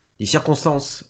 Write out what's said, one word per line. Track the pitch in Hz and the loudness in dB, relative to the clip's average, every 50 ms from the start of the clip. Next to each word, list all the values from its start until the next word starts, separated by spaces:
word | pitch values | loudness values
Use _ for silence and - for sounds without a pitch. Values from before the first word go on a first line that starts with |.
| _ _ _ - | _ _ _ -6
des | 107 | -2
circonstances, | 101 - 151 - 156 151 - - 165 147 139 139 - - - - - | 0 0 2 2 2 2 2 2 0 0 0 -2 -6 -10 -14 -16 -12